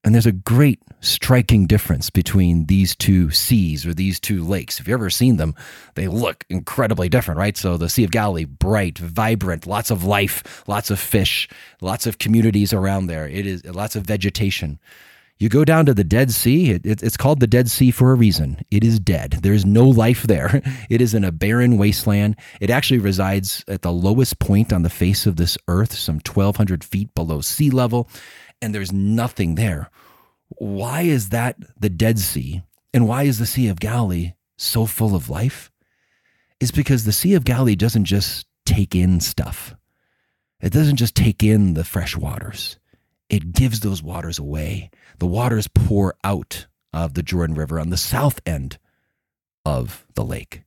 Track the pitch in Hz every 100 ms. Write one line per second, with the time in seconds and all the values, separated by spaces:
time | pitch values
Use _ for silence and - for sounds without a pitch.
0 | 104 113 113 95 - 117 147 110 _ -
1 | - - - 127 - 110 87 104 - 71
2 | - - - 98 87 85 78 98 92 -
3 | - 95 80 - - 120 87 73 82 82
4 | 95 90 - 98 82 98 65 - - 123
5 | 101 - 127 104 80 - - - - -
6 | 92 101 107 - - 90 76 - 113 110
7 | 90 123 101 80 101 - 92 87 85 -
8 | 101 113 104 85 76 67 92 107 92 -
9 | 85 82 110 113 92 80 85 104 - 101
10 | 90 101 101 - - - - 104 - 98
11 | - 104 95 - - - - _ 92 107
12 | 120 98 104 113 110 101 101 104 95 98
13 | 90 80 76 87 101 90 - 90 107 107
14 | 90 104 98 - 98 - 82 73 _ -
15 | - _ _ _ 107 135 151 160 147 107
16 | 85 113 135 107 117 151 165 87 101 107
17 | 110 - 135 147 117 120 123 - 127 -
18 | 127 131 110 78 71 73 - 101 113 110
19 | 92 85 67 - 98 104 98 107 127 117
20 | 113 120 110 87 82 139 135 127 110 117
21 | 120 110 95 80 98 117 123 113 101 104
22 | - 101 104 107 - - 101 127 143 127
23 | 98 95 95 98 95 - - 95 87 87
24 | 92 117 127 - - 101 113 92 85 -
25 | 90 101 107 82 82 - - 87 110 -
26 | - 76 - - 98 101 98 87 - 98
27 | 107 - 82 76 73 - 147 127 123 120
28 | 120 - - - - _ 113 104 92 98
29 | 101 110 117 - 87 80 113 76 85 _
30 | _ _ _ _ _ - 110 98 117 143
31 | 175 139 98 117 123 - - _ 104 85
32 | 135 110 95 69 64 90 - _ _ 127
33 | 113 123 143 110 117 127 117 87 104 120
34 | 107 87 87 - _ _ - 113 110 -
35 | 110 95 60 73 127 - - _ _ _
36 | _ _ _ _ _ _ 127 - 139 131
37 | 110 104 180 190 123 123 127 98 110 110
38 | 95 98 98 - - _ - - 95 90
39 | 92 90 - - 62 - - - _ _
40 | _ _ _ _ _ _ - 117 151 135
41 | 117 - 117 - 107 107 98 80 82 95
42 | - 78 71 - - - - - _ _
43 | _ _ _ 101 80 82 127 110 104 92
44 | 78 87 82 78 71 76 78 98 - _
45 | _ _ 87 95 123 113 104 - - 101
46 | 95 - 98 95 - - - _ _ 80
47 | 82 69 78 90 82 78 76 80 80 90
48 | - - 143 - - 76 67 - _ _
49 | _ _ _ _ _ _ 76 65 62 -
50 | _ - 58 - - -